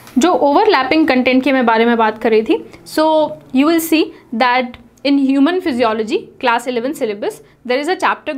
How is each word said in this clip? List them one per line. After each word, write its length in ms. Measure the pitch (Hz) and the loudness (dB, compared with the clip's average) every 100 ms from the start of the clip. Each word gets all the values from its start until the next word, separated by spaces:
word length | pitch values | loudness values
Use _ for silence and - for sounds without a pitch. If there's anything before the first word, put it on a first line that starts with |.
| - - | -6 0
जो 100 | 302 349 | 0 2
overlapping 600 | 285 285 440 320 262 320 311 | 2 2 2 2 2 0 2
content 340 | 254 254 254 | 2 2 2
के 80 | 262 | 2
मैं 120 | 262 233 | 0 2
बारे 180 | 226 | 2
में 120 | 233 233 | 2 2
बात 220 | 220 214 | 0 0
कर 80 | 240 | 0
रही 120 | 220 | 0
थी, 140 | 226 330 - - - | 2 -2 -4 -20 -8
so 180 | - 311 311 302 - - 254 | -2 2 2 0 -6 -4 0
you 100 | 294 | 2
will 140 | 330 330 | 2 0
see 140 | 320 370 - - 226 | 0 0 -6 -10 -2
that 360 | 247 240 240 - - _ 269 | 0 0 -2 -10 -20 _ -2
in 120 | 277 | 0
human 420 | 269 277 277 359 359 | 2 2 2 0 -4
physiology, 520 | 240 233 214 208 349 - - | -2 -2 -2 -4 -4 -6 -6
class 240 | 254 233 262 | -2 -2 -2
eleven 240 | 247 240 320 | -6 -6 -6
syllabus, 360 | 226 208 302 427 - _ 233 | -6 -6 -8 -10 -20 _ -6
there 140 | 254 | -4
is 80 | 294 | -2
a 80 | 370 | -2
chapter 340 | 294 208 - | -2 -2 -6